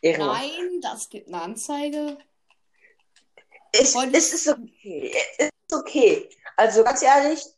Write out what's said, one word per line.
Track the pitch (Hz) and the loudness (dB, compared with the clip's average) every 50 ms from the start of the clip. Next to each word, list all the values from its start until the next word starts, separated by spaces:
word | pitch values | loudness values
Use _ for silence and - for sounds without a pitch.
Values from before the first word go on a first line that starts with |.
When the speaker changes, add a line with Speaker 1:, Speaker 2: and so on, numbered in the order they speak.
| - | 4
Speaker 1:
Ehrenmann. | 160 160 156 156 139 127 240 | 2 2 2 0 -2 -2 -2
Speaker 2:
Nein, | 262 285 311 339 359 359 359 349 - | -4 -6 -8 -8 -8 -8 -8 -6 -8
das | - 214 214 - - | -8 -10 -10 -12 -14
gibt | - 208 - - | -16 -20 -18 -12
eine | 175 175 165 | -10 -10 -10
Anzeige. | 175 220 226 - - 294 285 294 294 285 302 302 294 294 285 _ _ _ _ _ _ _ _ _ _ _ _ _ _ _ _ _ _ _ _ _ _ _ - _ _ _ - _ _ - | -10 -10 -12 -10 -8 -8 -6 -6 -6 -6 -6 -6 -8 -8 -12 _ _ _ _ _ _ _ _ _ _ _ _ _ _ _ _ _ _ _ _ _ _ _ -20 _ _ _ -20 _ _ -10
Speaker 1:
Es, | 214 262 262 - | -6 -4 -4 -2
Speaker 2:
Heute | 247 262 254 262 | -2 -4 0 0
Speaker 1:
es | 330 320 - - | 0 0 0 -4
ist | 320 - 302 | -4 -2 -2
okay. | 285 247 233 - _ _ _ 208 175 147 131 120 - 143 - - - - | -2 -2 -4 -20 _ _ _ -14 -12 -10 -10 -6 -4 -4 -4 -4 -2 -2
Es | - 202 - _ _ _ | -2 -2 -2 _ _ _
ist | - 294 | -8 -6
okay. | - - - 294 254 202 160 - - - _ _ _ - - | -6 -4 0 4 6 6 6 4 -2 -10 _ _ _ -12 0
Also | - 208 220 208 220 226 | 2 2 4 6 4 4
ganz | 240 240 262 - | 4 4 2 4
ehrlich | 262 269 285 277 294 320 311 - - _ | 6 6 6 6 4 0 -2 -6 -14 _